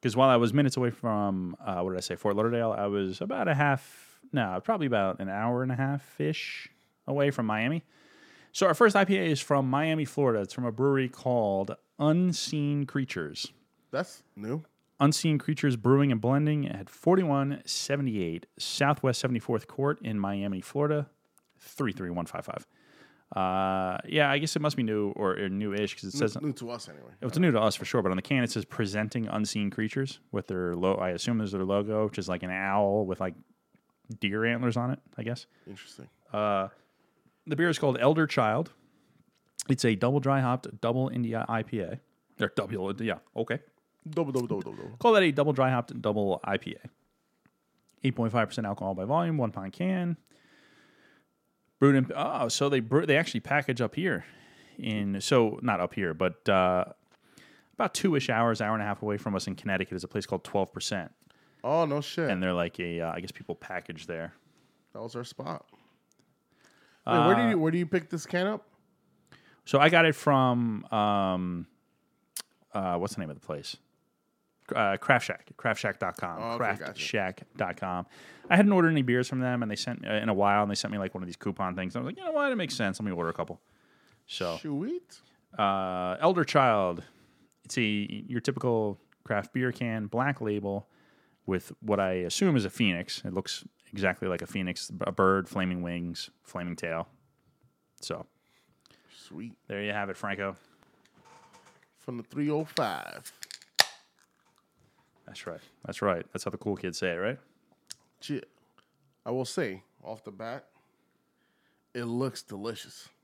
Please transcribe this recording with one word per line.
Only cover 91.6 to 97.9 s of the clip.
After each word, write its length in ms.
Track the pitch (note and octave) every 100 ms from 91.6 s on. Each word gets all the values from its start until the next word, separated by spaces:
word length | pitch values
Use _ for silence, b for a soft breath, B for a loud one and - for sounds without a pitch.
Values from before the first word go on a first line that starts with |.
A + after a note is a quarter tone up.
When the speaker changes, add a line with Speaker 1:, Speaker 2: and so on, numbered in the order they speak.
| - -
Speaker 1:
what 180 | G#2+ G2+
I 120 | F#2+
assume 420 | F#2 F2 - G3 C#3
is 80 |
a 60 | G2
phoenix. 520 | - A2 F2 F2+ - -
It 80 |
looks 320 | F#2 - - - _ _
exactly 380 | G2+ F#2+ F2+ F#2+
like 120 | F2
a 60 | -
phoenix, 420 | G2 F#2 F2 - F2+
a 100 | -
bird, 380 | F#2 F#2+ G2 F2+
flaming 320 | G2+ F#2 F2+
wings, 480 | F2 F2 F2 E2+ - _
flaming 360 | _ F#2 F2 E2+
tail. 320 | F2 E2 E2 _ _ _ _ _ _ _ _